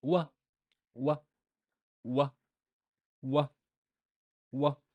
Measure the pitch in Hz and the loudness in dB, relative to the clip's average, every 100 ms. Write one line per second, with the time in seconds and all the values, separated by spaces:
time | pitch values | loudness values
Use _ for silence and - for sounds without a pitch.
0 | 131 175 156 _ _ _ _ _ _ 117 | 2 0 0 _ _ _ _ _ _ -6
1 | 135 151 _ _ _ _ _ _ _ _ | -2 -2 _ _ _ _ _ _ _ _
2 | 113 127 143 - _ _ _ _ _ _ | -6 -2 -2 -2 _ _ _ _ _ _
3 | _ _ 135 139 143 _ _ _ _ _ | _ _ -2 0 0 _ _ _ _ _
4 | _ _ _ _ _ 131 147 143 _ | _ _ _ _ _ -2 0 -2 _